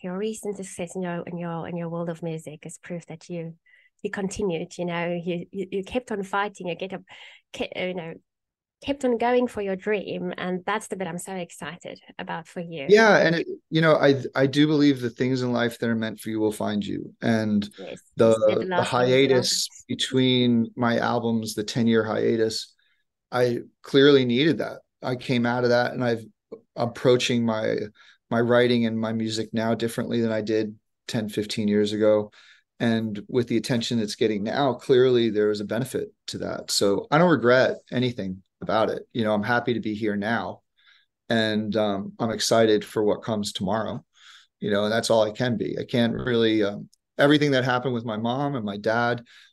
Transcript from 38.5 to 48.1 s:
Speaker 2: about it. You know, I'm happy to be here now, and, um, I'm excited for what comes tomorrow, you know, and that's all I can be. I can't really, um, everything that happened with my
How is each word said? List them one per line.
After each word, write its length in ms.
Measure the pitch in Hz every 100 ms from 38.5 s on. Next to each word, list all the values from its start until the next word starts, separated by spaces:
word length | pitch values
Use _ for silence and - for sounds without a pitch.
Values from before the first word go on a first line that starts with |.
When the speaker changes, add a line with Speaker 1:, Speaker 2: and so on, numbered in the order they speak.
| -
Speaker 2:
about 280 | - - -
it. 140 | - -
You 100 | 127
know, 100 | 107
I'm 100 | 104
happy 300 | 104 120 123 113
to 40 |
be 140 | 110
here 220 | 104 110 101
now, 460 | 104 113 90 104 _ _ _ _ _ _ -
and, 460 | 117 110 107 107 107
um, 380 | 104 98 104 -
I'm 120 | 117
excited 520 | 107 - 113 113 104
for 200 | - 113
what 200 | 104 92
comes 300 | - 107 98
tomorrow, 500 | - 95 107 98 123 - _ - - _ -
you 120 | -
know, 120 | 101 107
and 60 |
that's 180 | 113 -
all 140 | 113
I 80 | 107
can 260 | 107 127 107
be. 200 | - -
I 40 | -
can't 280 | 123 117
really, 500 | 113 127 117 113 110
um, 260 | 101 104 104 _ _ -
everything 340 | 143 147 147
that 120 | 135 127
happened 280 | 123 135
with 120 | 120
my 120 | 117